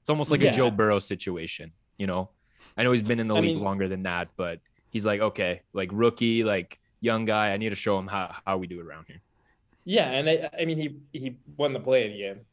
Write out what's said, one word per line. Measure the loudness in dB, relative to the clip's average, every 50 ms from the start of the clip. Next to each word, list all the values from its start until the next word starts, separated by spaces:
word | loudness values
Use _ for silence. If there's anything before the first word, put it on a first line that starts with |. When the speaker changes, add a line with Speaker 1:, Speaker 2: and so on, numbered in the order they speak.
Speaker 1:
It's | _ 0
almost | 0 0 2 0
like | 2 4
a | 6
Speaker 2:
Yeah. | 4 6
Speaker 1:
Joe | 6 4 4
Burrow | 4 4 4 6 4 4
situation, | 2 -2 -6 -6 -4 -6 -6 -6 -6 -8 -10 -10 -12 -14 -18 _ _ _ _ _
you | -4
know? | -2 -2 -2 -4 -6 _ _ _ _ _ _ -20 -16 _ 0
I | 2
know | 4 4
he's | 4 2
been | 2 0 0
in | 0 0
the | 2
Speaker 2:
I | 2
Speaker 1:
league | 2 2 0
Speaker 2:
mean | 0 -2
Speaker 1:
longer | -2 -2 0 -2 -2
than | -2 -4 -4
that, | -4 -2 -4 -4 -6 _
but | -6 -6 -6 -6 -10 _ _ _ _ _ _
he's | _ -2 0
like, | 0 0 2
"Okay, | 0 0 0 0 -2 -2 -2 -4 _ _ _
like, | -4 -4 -4 0
rookie, | 2 2 2 4 2 0 2 2 2 2
like, | 2 2 0 -2 -6 -14 _ _ _ _ _
young | -2 0 0 0 0
guy, | 0 2 2 2 2 0
I | 0
need | -2 -4
to | -4
show | -4 -2 0 0 0
him | -2
how, | -4 -6 -6 -6 -6 -10 -10 _
how | -4 -2
we | -2 -4
do | -6 -10 -12
it | -12
around | -14 -16 -18 -18 _
here." | -20 -20 _ _ _ _ _ _ _ _ _ _ _ _ _
Speaker 2:
Yeah, | 0 2 2 2 2
and | 0 0 2 2
I, | 2 2 0 -4 -6 -4
I | -4
mean, | -2 -2 -4
he, | -4 -6 -8 -12 -20 _ _ -10
he | -10 -10 -10 -12 _ -20 -6 -2
won | -2 0 0
the | -2
play-in | 0 2 4 4 4 2 -4
game. | -6 -8 -8 -8 -10 -16 _